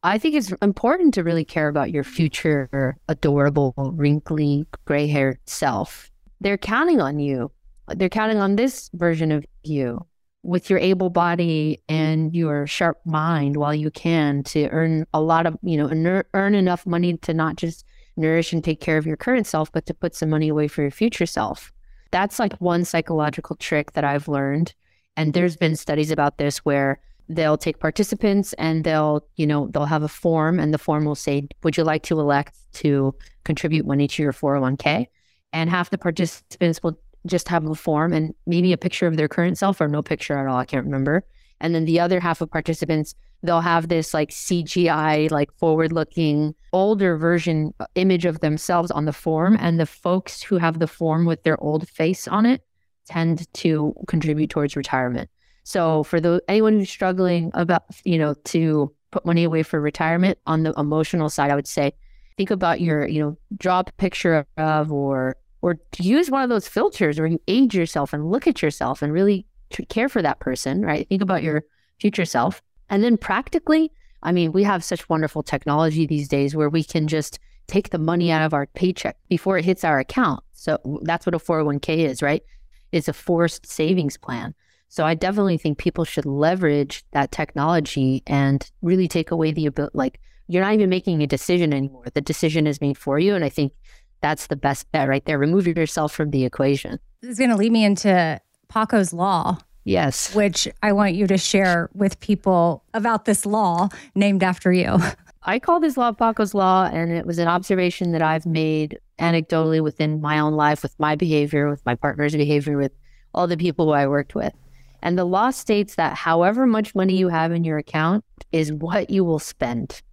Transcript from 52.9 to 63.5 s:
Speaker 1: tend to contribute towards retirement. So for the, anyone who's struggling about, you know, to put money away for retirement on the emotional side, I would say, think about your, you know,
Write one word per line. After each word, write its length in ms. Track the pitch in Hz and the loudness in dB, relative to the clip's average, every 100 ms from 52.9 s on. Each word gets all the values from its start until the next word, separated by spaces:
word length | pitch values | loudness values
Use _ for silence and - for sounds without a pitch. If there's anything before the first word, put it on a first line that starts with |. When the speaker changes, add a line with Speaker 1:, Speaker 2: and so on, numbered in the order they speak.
| _ | _
Speaker 1:
tend 480 | _ 170 165 160 170 | _ -2 0 -2 -6
to 400 | - 165 156 151 - - | -4 0 0 -2 -6 -4
contribute 420 | 160 151 151 156 | -2 0 -2 -2
towards 280 | - 147 143 | -2 -2 -4
retirement. 520 | 135 131 123 123 - _ _ _ | -4 -2 -2 -4 -8 _ _ _
So 400 | - - 165 156 | -6 -2 2 0
for 140 | 147 170 | 0 0
the, 240 | 170 175 - | 2 0 2
anyone 300 | 208 220 214 | 2 4 2
who's 100 | 190 | 0
struggling 640 | - 185 185 185 170 165 | -2 -2 0 2 2 -2
about, 300 | - 170 170 _ - | -2 0 0 _ -8
you 120 | - 170 | -2 0
know, 160 | 151 147 | 0 -2
to 460 | - 170 160 151 147 _ _ | -2 0 2 2 -2 _ _
put 160 | 185 170 | -6 0
money 180 | 170 | 2
away 180 | 170 160 | 2 0
for 180 | 160 160 | -2 -2
retirement 580 | 147 - 165 170 185 180 - | -2 -2 0 2 2 0 -2
on 160 | 160 | 0
the 100 | 160 - | 0 -2
emotional 500 | 147 156 160 175 151 | -2 0 0 -2 -2
side, 220 | - 143 | 0 0
I 40 | |
would 120 | 143 139 | 0 -2
say, 260 | - 143 - - - - - | -2 -2 -4 -20 -20 -20 -6
think 120 | 190 | -2
about 300 | 196 180 - | 0 0 0
your, 260 | 170 151 143 | 0 0 -2
you 140 | 151 | -2
know, 160 | 147 156 _ | -4 -6 _